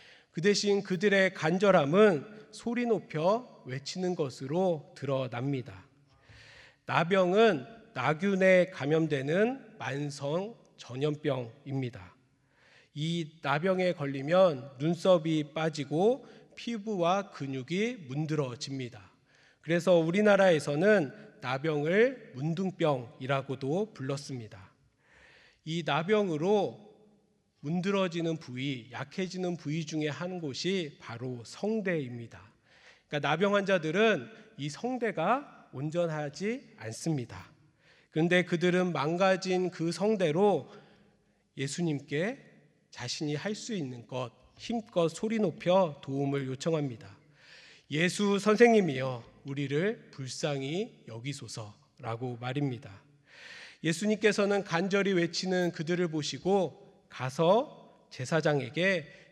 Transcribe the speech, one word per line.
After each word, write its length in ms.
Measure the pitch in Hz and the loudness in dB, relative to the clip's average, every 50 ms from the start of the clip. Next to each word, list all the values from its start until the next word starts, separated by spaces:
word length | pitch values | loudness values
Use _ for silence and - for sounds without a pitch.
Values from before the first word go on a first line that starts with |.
| - - - - _ _ - | -20 -20 -20 -20 _ _ -8
그 100 | 175 156 | 0 2
대신 400 | 208 202 202 202 202 202 202 196 | 2 2 4 4 2 2 2 2
그들의 500 | - 185 170 190 208 196 196 190 185 185 | -2 -2 2 2 4 6 6 4 4 2
간절함은 920 | - - 160 175 185 208 202 180 175 143 135 156 190 220 208 180 139 131 - - - - - | 0 0 2 2 4 4 6 6 6 4 4 6 6 6 6 6 2 -2 -6 -16 -20 -20 -20
소리 340 | - - - 233 240 240 240 | -18 -10 -8 -6 -2 -2 0
높여 800 | 240 220 175 - - - 151 156 180 214 233 254 - - - - | 0 0 0 -2 -6 -6 -2 0 2 0 0 -2 -8 -20 -20 -14
외치는 500 | 135 131 139 139 - - 185 185 180 180 | -10 -10 -10 -10 -10 -6 -4 -2 -2 0
것으로 800 | 170 156 131 117 - 135 135 147 175 190 185 170 147 143 - - | -2 -2 -4 -6 -10 -8 -4 -2 0 2 0 0 -2 -4 -14 -16
드러납니다. 920 | - - 135 139 135 131 120 117 120 123 139 143 131 117 - 98 92 - _ _ _ _ _ _ _ _ _ - - - - - - - - _ _ _ | -10 -4 -2 -2 -2 -2 -4 -4 -4 -4 -2 -2 -4 -6 -8 -14 -18 -20 _ _ _ _ _ _ _ _ _ -20 -20 -20 -20 -20 -20 -20 -20 _ _ _
나병은 840 | - 131 139 170 170 196 196 185 175 180 208 226 226 185 139 127 - - - - - - | 0 2 2 2 4 4 4 4 4 6 6 6 6 6 2 -2 -8 -16 -20 -20 -12 -6
나균에 760 | 131 120 135 156 151 180 202 196 185 190 190 185 185 175 175 | -2 0 0 0 2 0 0 2 4 6 6 8 6 6 2
감염되는 1040 | - - 135 143 156 160 160 156 147 135 131 139 160 185 214 240 262 269 - - - - | 0 -6 -2 0 2 2 2 2 0 -2 -2 0 0 2 2 0 0 -4 -10 -18 -14 -10
만성 760 | 131 135 131 143 147 147 143 - 139 143 151 175 196 220 233 - _ _ _ | -8 -6 -4 -4 -6 -6 -8 -6 -6 -4 -4 -4 -4 -6 -10 -16 _ _ _
전염병입니다. 1400 | - - - 120 131 143 151 147 147 - 151 135 127 120 113 - - - 139 135 135 131 120 113 98 90 90 - _ _ _ _ _ _ _ _ _ _ _ _ - _ _ - | -20 -18 -12 -8 -2 -2 -2 -2 -2 -2 -2 -2 -2 -4 -10 -12 -16 -12 -6 -4 -4 -4 -4 -6 -10 -16 -18 -20 _ _ _ _ _ _ _ _ _ _ _ _ -20 _ _ -10
이 440 | 143 151 160 170 170 165 147 - - - | -8 -6 -4 -4 -4 -4 -6 -10 -8 -2
나병에 520 | 143 135 151 156 190 185 185 185 180 170 | 0 0 0 2 0 0 2 2 0 0
걸리면 800 | 175 143 143 139 135 135 147 170 185 190 180 151 127 123 - - - | -2 -4 -6 -4 -4 -2 2 4 6 6 6 4 2 -8 -12 -10 -4
눈썹이 760 | 139 160 175 170 - 190 185 175 156 165 160 156 151 147 - | -2 -2 -2 0 4 6 6 6 4 2 0 0 0 -2 -4
빠지고 720 | 160 160 165 147 151 139 135 143 156 190 220 254 277 - - - - - _ - | -4 -4 -4 -4 -4 -6 -4 0 2 2 2 2 0 -4 -16 -20 -20 -20 _ -18
피부와 720 | - - - 233 220 202 226 214 185 170 165 185 202 196 196 | -12 -8 -8 -6 -6 -6 -4 -2 0 2 2 2 0 -2 -6
근육이 760 | - - 143 135 135 135 127 - 165 185 214 240 254 233 170 123 | -10 -10 -8 -6 -6 -6 -6 -4 -2 0 0 -2 -2 -6 -10 -8
문드러집니다. 1000 | 131 147 160 147 156 156 143 127 120 117 - 139 139 135 127 117 117 104 - - _ _ _ _ _ _ _ _ _ _ - | -6 -4 -4 -2 -2 -2 -2 -4 -4 -10 -10 -10 -8 -8 -8 -10 -12 -16 -20 -20 _ _ _ _ _ _ _ _ _ _ -4
그래서 340 | 147 165 175 165 190 180 | 0 0 2 4 6 6
우리나라에서는 1160 | 170 160 165 170 202 214 208 202 196 196 190 170 151 - - 143 147 175 208 214 202 156 127 - - - - - - | 6 6 4 4 4 6 6 6 8 8 6 6 4 2 0 0 2 4 6 6 6 4 0 -4 -12 -20 -20 -20 -10
나병을 920 | - 123 131 135 139 160 151 147 143 160 180 208 233 262 269 240 - - - | -6 -4 -4 -2 -2 -2 -2 0 0 2 4 4 4 4 2 -4 -14 -18 -12
문둥병이라고도 1600 | 123 139 160 165 160 196 190 - - 170 156 143 127 120 113 - - 135 127 139 135 131 - 135 - 139 131 151 185 214 214 - | -6 -4 -4 -2 -2 -4 -4 -2 0 2 2 2 0 -2 -10 -14 -10 -4 -2 -2 -2 -2 -4 -6 -6 -4 -2 -2 -2 -2 -4 -8
불렀습니다. 800 | - 131 131 143 143 143 - 139 123 113 104 - 95 95 - _ _ _ _ _ _ _ _ _ - - - - - - - _ _ - | -10 -6 -6 -6 -6 -6 -10 -10 -10 -10 -12 -16 -18 -20 -20 _ _ _ _ _ _ _ _ _ -20 -20 -20 -20 -20 -20 -20 _ _ -10
이 180 | 151 160 175 165 | -6 -6 -4 -2
나병으로 1080 | 151 143 147 165 180 214 214 208 190 160 147 156 190 214 208 180 131 110 - - - - _ _ _ _ _ _ _ _ _ _ _ _ _ | 0 0 0 2 2 2 2 2 2 0 0 2 2 2 2 2 0 -4 -8 -18 -20 -20 _ _ _ _ _ _ _ _ _ _ _ _ _
문드러지는 800 | - 143 165 180 170 196 202 196 190 180 165 170 165 165 160 151 | -8 -4 -4 -2 -2 0 0 0 0 0 -2 -2 -2 -2 -4 -4
부위, 500 | - - 123 127 131 143 139 120 113 117 - | -6 -10 -8 -6 -4 -4 -6 -6 -8 -12 -10
약해지는 640 | 127 131 - - - 185 175 180 185 180 175 175 | -12 -12 -10 -6 -6 -6 -6 -4 -4 -4 -4 -4
부위 300 | 147 - 143 151 165 160 | -4 -6 -6 -4 -4 -4
중에 220 | 151 165 156 151 151 | -4 -4 -4 -4 -4
한 320 | 135 123 175 180 185 180 | -4 -4 -8 -8 -8 -6
곳이 580 | 165 143 123 - - 175 196 190 165 143 143 - | -8 -8 -8 -4 -4 -2 -2 -2 -4 -6 -10 -16
바로 420 | - - 117 117 123 131 127 120 110 | -16 -14 -12 -10 -8 -8 -8 -10 -12
성대입니다. 1000 | - - - - 208 220 220 196 190 175 160 139 120 120 120 117 113 - - - - _ _ _ _ _ - _ - - _ _ - | -14 -14 -6 -4 -2 -2 -2 -2 -2 -2 -2 -2 -6 -8 -10 -12 -14 -16 -20 -20 -20 _ _ _ _ _ -20 _ -20 -20 _ _ -6
그러니까 200 | - 147 143 143 | -6 -2 0 2
나병 260 | 151 160 202 202 202 | 2 2 2 2 2
환자들은 720 | 202 196 185 196 185 151 156 156 190 220 226 208 156 120 - - - - - - - | 2 2 4 2 2 2 0 2 4 4 4 4 2 -2 -8 -16 -20 -20 -20 -14 -8
이 100 | 139 151 | -8 -8
성대가 1000 | 147 - - 240 262 240 240 220 170 156 160 190 233 277 285 - - - - - - | -8 -6 -6 -6 -4 -2 -2 -4 -2 0 0 2 0 0 -2 -8 -18 -20 -20 -16 -10
온전하지 1000 | 127 139 156 151 175 175 165 156 151 151 143 143 - 185 208 240 269 - - - | -6 -6 -4 -2 -2 -2 -2 -2 -4 -6 -6 -8 -6 -6 -6 -6 -6 -10 -18 -20
않습니다. 720 | - 113 113 135 - - 165 160 139 120 - 104 92 92 - - _ _ _ _ _ _ _ _ _ _ _ | -14 -12 -12 -10 -6 -2 -2 -2 -2 -2 -6 -12 -16 -18 -18 -20 _ _ _ _ _ _ _ _ _ _ _
그런데 340 | - 156 160 170 180 180 170 | -2 0 2 4 4 4 2
그들은 480 | 175 180 165 165 180 175 180 180 185 165 | 2 0 0 2 2 2 2 2 0 0
망가진 800 | 139 135 151 170 175 196 190 190 180 185 185 185 185 185 175 | -2 -2 -2 0 2 2 2 2 2 0 -2 0 0 0 -2
그 220 | - - 160 170 170 | -4 -4 -4 -4 -2
성대로 800 | - 190 214 220 196 185 151 147 170 202 208 190 143 120 - - - - - _ _ _ _ _ _ _ _ _ _ _ _ _ | -2 0 0 0 2 2 0 2 2 2 2 2 0 -2 -8 -18 -20 -20 -20 _ _ _ _ _ _ _ _ _ _ _ _ _
예수님께 960 | - 135 139 - - 175 165 151 135 139 - 139 147 170 220 262 - - - - - _ _ _ _ _ _ - | -8 -8 -6 -4 -2 -2 -2 -2 -4 -6 -6 -4 -4 -4 -4 -6 -10 -14 -20 -20 -20 _ _ _ _ _ _ -14
자신이 420 | - 123 120 - - 160 147 151 | -12 -10 -8 -6 -6 -4 -4 -4
할 200 | 143 - 196 214 | -4 -4 -6 -8
수 200 | 214 - - 233 | -8 -8 -8 -6
있는 320 | 190 151 127 127 120 113 | -6 -6 -6 -8 -12 -14
것 240 | - 139 127 127 117 - _ _ _ _ | -10 -8 -8 -8 -8 -10 _ _ _ _
힘껏 520 | - - - 233 233 214 - - 180 170 160 | -16 -10 -6 -6 -6 -6 -4 0 0 0 0
소리 300 | 160 - - 220 226 220 | 0 -2 -4 -2 0 0
높여 600 | 214 175 - - - 170 180 196 190 160 139 - - | 0 0 -2 -2 0 2 4 4 4 2 -2 -8 -8
도움을 440 | - 135 139 139 139 139 139 135 | -6 -4 -2 -2 0 -2 -2 -4
요청합니다. 720 | 131 131 127 - 170 160 156 147 135 117 110 - 98 101 - _ _ _ _ _ - - - - - - - _ - | -6 -8 -6 -2 -2 0 0 -2 -2 -6 -8 -16 -20 -20 -20 _ _ _ _ _ -20 -20 -20 -20 -20 -20 -20 _ -6
"예수 480 | 135 151 170 180 175 - 208 202 202 196 | -2 2 2 2 2 2 2 2 2 2
선생님이여, 840 | 196 214 214 208 240 240 226 214 196 165 135 131 131 131 127 117 113 - - - - | 4 4 6 8 8 8 8 8 6 4 0 -2 -2 -4 -4 -6 -10 -16 -20 -18 -12
우리를 640 | 139 139 139 143 131 143 147 175 208 240 233 - - - | -10 -6 -4 -4 -2 0 0 0 0 -2 -6 -10 -20 -14
불쌍히 880 | - 135 127 - - - 156 143 135 135 135 156 185 220 - - - - - | -12 -10 -10 -10 -6 -4 -4 -4 -4 -4 -4 -4 -6 -6 -8 -10 -20 -18 -16
여기소서"라고 1300 | 110 113 117 143 139 139 127 110 - 120 110 104 104 _ _ _ _ - 131 120 113 113 127 127 123 117 | -14 -12 -10 -10 -10 -10 -12 -14 -12 -12 -14 -14 -16 _ _ _ _ -14 -10 -8 -8 -6 -6 -8 -8 -8
말입니다. 600 | 123 127 131 147 147 139 123 110 - 107 98 98 _ _ _ _ _ _ - - - - - - - - - - - | -8 -6 -2 -2 -2 -2 -4 -6 -12 -16 -18 -20 _ _ _ _ _ _ -20 -20 -20 -20 -18 -18 -20 -20 -16 -6 -4
예수님께서는 800 | 156 165 165 208 208 214 214 214 208 196 - 202 196 202 202 - | -4 -2 -2 0 -2 0 2 2 2 4 4 2 2 2 0 0
간절히 520 | - 160 165 185 196 180 202 196 196 196 | -2 -2 0 0 2 0 0 0 2 2
외치는 580 | 170 170 170 170 - - 185 185 180 180 175 170 | 2 0 0 -2 -4 -4 -2 0 0 0 0 -2
그들을 340 | - 160 151 180 175 180 170 | -4 -4 -4 -2 -2 -2 -2
보시고 1000 | 156 156 143 - - 123 - 175 196 202 180 147 - - - - - _ _ _ | -2 -4 -4 -4 -6 -4 -2 0 2 2 0 -2 -6 -10 -20 -20 -20 _ _ _
"가서 1000 | - - 123 131 131 165 165 165 196 233 294 - - - - - - _ _ _ | -12 -8 -6 -6 -2 2 4 6 6 4 4 0 -6 -20 -20 -20 -20 _ _ _
제사장에게 960 | - - 127 - 175 160 156 160 147 143 123 117 - 156 175 190 190 170 139 - - - - - | -12 -10 -6 0 0 2 2 4 2 2 0 -2 -2 0 0 2 0 0 -4 -8 -18 -20 -20 -20